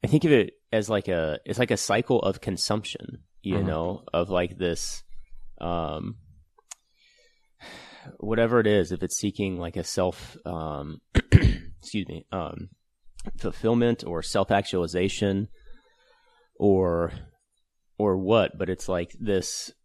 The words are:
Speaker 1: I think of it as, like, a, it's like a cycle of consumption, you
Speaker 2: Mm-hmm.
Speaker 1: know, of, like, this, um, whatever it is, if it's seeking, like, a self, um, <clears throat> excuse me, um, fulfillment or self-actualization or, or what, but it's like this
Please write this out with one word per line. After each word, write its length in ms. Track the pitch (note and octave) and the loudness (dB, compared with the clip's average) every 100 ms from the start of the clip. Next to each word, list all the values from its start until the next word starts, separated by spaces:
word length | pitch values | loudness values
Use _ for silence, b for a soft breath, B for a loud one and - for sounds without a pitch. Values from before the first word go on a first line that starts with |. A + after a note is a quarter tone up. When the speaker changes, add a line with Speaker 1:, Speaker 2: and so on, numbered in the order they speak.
Speaker 1:
I 40 | - | 4
think 180 | D#3 E3 | 4 6
of 60 | |
it 220 | C#3 G2+ - _ | 6 4 -4 _
as, 160 | A2+ G#2 | -2 0
like, 180 | G#2+ G2 | -2 0
a, 320 | F2+ D#2+ D2+ - | 0 0 -4 -6
it's 140 | A2 | -2
like 100 | B2 | 0
a 80 | G#2+ | 0
cycle 420 | - G#2 A#2+ B2 | 0 0 2 2
of 180 | - F#2+ | 2 -2
consumption, 800 | - F#2 - G#2+ G#2+ - - - _ - | -4 -4 -2 -2 -4 -12 -12 -16 _ -12
you 120 | G2 F2 | -4 -2
Speaker 2:
Mm-hmm. 100 | - | 0
Speaker 1:
know, 360 | D#2 E2+ G2 - | 0 -2 -4 -4
of, 200 | E2 F2 | -2 0
like, 260 | F#2 F2 F2+ | 0 0 -2
this, 460 | F2+ E2 - - - - - - - - | -2 -2 -6 -10 -10 -12 -10 -12 -14 -8
um, 560 | E2+ F2 D#2+ D#2 - A2 - - _ _ _ - _ _ b b b b _ _ B B B B B - | -4 -2 -4 -6 -8 -10 -18 -20 _ _ _ -20 _ _ b b b b _ _ B B B B B -12
whatever 420 | - A2 A#2 A#2+ | -4 0 4 4
it 60 | A2 | 4
is, 260 | G#2 E2 | 4 2
if 120 | F2 | -2
it's 140 | F2+ - | -4 -2
seeking, 420 | G#2 - G2+ F2+ | -4 -2 -4 -4
like, 180 | E2+ F2+ | -6 -6
a 60 | |
self, 520 | E2+ - F#2 F2 - - | -6 0 -2 -2 -12 -14
um, 580 | - E2 D#2 D2 D2 D#2 _ | -8 -6 -6 -6 -8 -12 _
<clears throat> 60 | - - | 0 8
excuse 760 | - - - - - - G#2+ F#2 | 8 8 2 -6 -16 -8 -6 -6
me, 180 | E2 - | -8 -8
um, 380 | F#2+ D#2 - F#2+ _ _ _ - - - - | -6 -6 -8 -14 _ _ _ -20 -12 -8 -4
fulfillment 640 | - - A2 A#2+ A#2+ A#2 - | -6 -2 0 2 2 0 -4
or 180 | E2+ | -6
self-actualization 1300 | - G#2 G2 G2+ G2+ F#2 E2+ F2 F#2+ - G2+ G2 A2 b b b b b b b b b b _ | -2 0 2 2 2 -2 -2 0 0 0 0 0 -2 b b b b b b b b b b _
or, 560 | G2+ F#2+ F#2 E2+ E2+ B B _ _ _ _ _ _ _ | 4 4 4 2 -2 B B _ _ _ _ _ _ _
or 180 | G#2 F#2+ | 2 2
what, 400 | F#2+ A2+ F#2 - | 4 4 4 0
but 120 | F2+ | -4
it's 180 | F#2 - | -4 -2
like 280 | F2+ F2 - | -4 -4 -6
this 520 | G#2 F#2+ F2 - - - | 0 0 0 -10 -12 -18